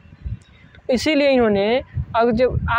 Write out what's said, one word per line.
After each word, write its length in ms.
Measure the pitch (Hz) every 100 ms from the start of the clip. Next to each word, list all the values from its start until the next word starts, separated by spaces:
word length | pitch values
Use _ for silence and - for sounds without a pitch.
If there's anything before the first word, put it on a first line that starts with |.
| - - - - - - - - -
इसीलिए 400 | 247 302 302 285
इन्होंने, 520 | 262 226 202 208 247 - - - 233
अब 160 | 240
जब 280 | 226 254 - -